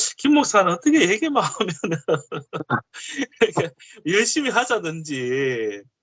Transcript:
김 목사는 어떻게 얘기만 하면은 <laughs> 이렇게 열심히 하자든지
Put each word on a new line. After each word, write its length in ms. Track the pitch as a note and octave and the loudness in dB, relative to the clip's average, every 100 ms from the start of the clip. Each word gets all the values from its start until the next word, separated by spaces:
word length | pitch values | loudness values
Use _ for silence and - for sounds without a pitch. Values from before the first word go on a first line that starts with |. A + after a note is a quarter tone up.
| - - | -2 -2
김 160 | C#4 | 4
목사는 380 | D4 B3 G#3 F#3 | 4 4 4 4
어떻게 380 | F3 D4+ D#4 F#3+ | 2 2 4 4
얘기만 340 | G#3+ D#4+ C#4 | 2 0 0
하면은 540 | D#3+ - G3 D#3+ G3+ E3 - | -2 -2 -4 -4 -4 -4 -2
<laughs> 800 | D3+ - D#3+ - D#3 - - - - - C#4 - - | -2 -2 -12 -10 -10 -4 -6 -6 -16 -12 -8 -8 0
이렇게 300 | A3+ - E3 _ - A3 D3+ | 0 0 -4 _ -20 -10 -2
열심히 440 | G3 A3+ D#4+ C4+ | 0 2 0 0
하자든지 1300 | G#3+ B3 A3+ E3+ D#3+ D#3 C3+ B2+ C3 C#3 A#2+ G#2+ G2+ G2+ _ | 0 0 -2 -2 -8 -8 -6 -2 -2 -2 -2 -4 -6 -14 _